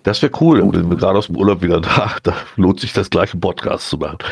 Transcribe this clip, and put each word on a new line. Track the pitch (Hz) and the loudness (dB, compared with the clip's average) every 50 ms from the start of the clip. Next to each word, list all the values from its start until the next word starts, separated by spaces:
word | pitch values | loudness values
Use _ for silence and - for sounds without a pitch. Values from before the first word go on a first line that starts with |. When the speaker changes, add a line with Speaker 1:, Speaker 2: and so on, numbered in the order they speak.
| - | -4
Speaker 1:
Das | 98 107 - - | -2 -2 0 0
wäre | 139 - - | -2 0 2
cool, | 156 165 160 110 | 4 4 6 6
Speaker 2:
Gut. | 90 98 90 | 4 4 2
Speaker 1:
wenn | 87 85 85 | 2 0 0
wir | 87 | 0
gerade | 85 - 92 98 101 | 0 2 2 2 2
aus | 107 - | 0 -2
dem | 87 | -2
Urlaub | - 98 101 101 85 95 | 0 2 2 2 2 2
wieder | 87 85 87 | 0 0 0
da, | 85 - - - 104 101 - - | 0 0 0 0 0 -2 -4 -4
<laughs> | - | -4
da | - 85 - - - - | -4 -4 -4 -8 -8 -2
lohnt | - 92 92 98 - | 2 2 2 2 0
sich | - - - | -2 -6 -4
das | - 98 - | -4 -4 0
gleich, | - - 90 - - | 0 0 0 0 -2
einen | 87 | -4
Podcast | 90 92 87 - - - - - - - | -4 -4 -4 -4 -6 -6 -6 -6 -6 -6
zu | - | -6
machen. | 82 - - - - - - | -6 -6 -6 -8 -8 -10 -8